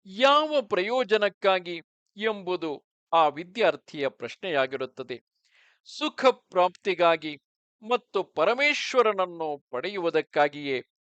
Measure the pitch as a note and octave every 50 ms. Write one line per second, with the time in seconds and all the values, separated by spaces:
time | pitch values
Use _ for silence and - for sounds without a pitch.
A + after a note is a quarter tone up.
0 | _ F#3+ F#3+ G3+ C4 C#4 C#4+ D4 D#4 D#4 D4+ C#4+ A#3 - G#3+ F3+ F#3 G#3+ A#3+ C4
1 | B3 F#3 G#3+ G#3+ G#3 G3+ F#3 _ - G3 F#3+ F#3 F3+ F3+ F3 E3 D3+ _ _ _
2 | _ _ _ G3+ G#3+ A3 G#3+ G3+ F#3+ F3+ F#3 E3 E3 D#3+ C#3+ - _ _ _ _
3 | _ - - E3 D#3+ D3 C#3 D3 F3 F3+ F#3 A#3 G#3 E3+ D3 C#3 _ _ - D3+
4 | C#3 C3 - - B2 A2+ - - - F#3 D#3 C#3 C3 B2+ C3+ C3 C3 B2+ _ -
5 | B2+ A#2+ B2+ A2+ _ _ _ _ _ _ _ _ _ _ _ _ _ - - -
6 | D4 D4+ - - - C4 A#3 - _ _ - F#3 F3+ F3+ F3 - - G3+ F3+ E3
7 | F3 E3+ E3 D#3+ D3+ D#3 D3 C#3 _ _ _ _ _ _ _ _ G#3+ A3 B3 A#3+
8 | _ _ - G3 F3+ - - D3+ D#3 G3 A#3+ B3+ C#4+ D4 C#4+ - - - - B3+
9 | A#3 G#3+ G3+ F#3+ F#3 F3+ E3+ E3 D#3+ D#3 D3 C#3 _ _ - B2 C#3+ F#3 G#3 G3
10 | E3+ E3+ D#3 D#3 D3+ _ - D#3 D3 D3 C#3+ D3 C#3+ C#3 C3 A#2+ - _ _ _
11 | _ _